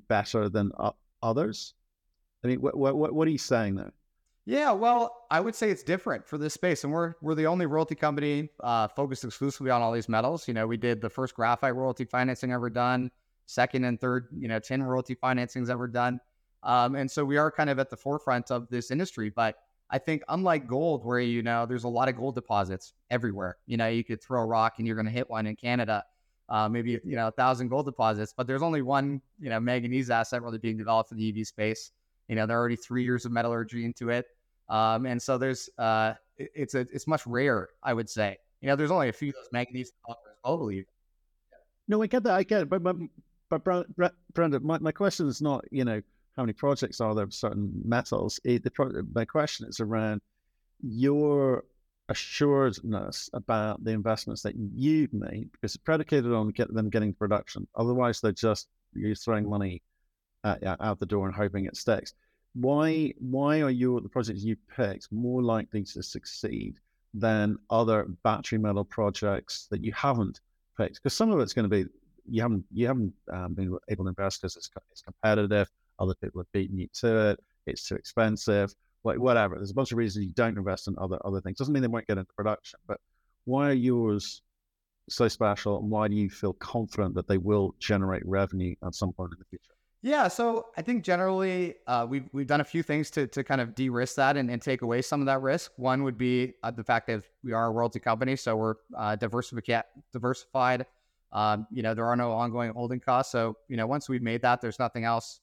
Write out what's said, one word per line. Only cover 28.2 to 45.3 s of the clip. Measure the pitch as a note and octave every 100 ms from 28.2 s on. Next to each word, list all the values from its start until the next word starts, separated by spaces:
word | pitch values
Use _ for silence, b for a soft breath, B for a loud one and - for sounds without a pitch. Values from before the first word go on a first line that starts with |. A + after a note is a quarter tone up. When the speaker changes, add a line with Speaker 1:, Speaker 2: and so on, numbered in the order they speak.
| G#2+ -
Speaker 2:
but | B2
there's | C3+
only | E3 D#3
one, | B2+ C#3 C#3 C#3 - _
you | C#3+
know, | A2+
manganese | A#2+ B2 A#2+ C3 B2
asset | A#2 A2+ B2
really | A#2 A2
being | A2+ A2
developed | G#2+ A2+ A2+
in | A2+
the | A2
E |
V | G#2+
space. | G#2+ - G#2+ A2 - _ _ _ -
You | A2+
know, | A2
there | A#2
are |
already | A#2+ A#2
three | - B2
years | B2 B2 A#2+
of |
metallurgy | A#2 A#2 A#2 A2 A#2+ A#2
into | - A#2
it. | A#2+ - _ _ _ -
Um, | A2 A2 A2+ B2+
and | B2
so | - B2+
there's, | C3 B2+ - -
uh, | A#2 A2 A2 - _ -
it, | D3 D#3
it's | C3+
a, | C3+ B2
it's | C3+ -
much | D#3 B2
rarer, | B2 C#3+ A2 F#2 _
I | C3+
would | A#2 G#2+
say. | - G#2 G2 _ _
You | C3+
know, | C#3
there's | D3+
only | F3+ C3
a |
few | - D3
of | -
those | -
manganese | A#2+ B2 B2+ B2
developers | _ A#2 A#2 G#2+ _
globally. | B2 E3 A#2 F#2+ F#2+ _ _ _ _ _ _ _ _ _ -
Speaker 1:
No, | G#3+
I | A3
get | B3+
that. | A3
I | F#3+
get | F#3+ G#3+
it. | D3
But, | F#3
but, | F3 F3+ E3+ - _ _ _
but | D#3
Bra-, | F#3+ F3+ - -
Bra-, | F3 - -
Brandon, | - E3 C#3 D3+
my, | E3
my | D#3
question | - G3 -
is | D3+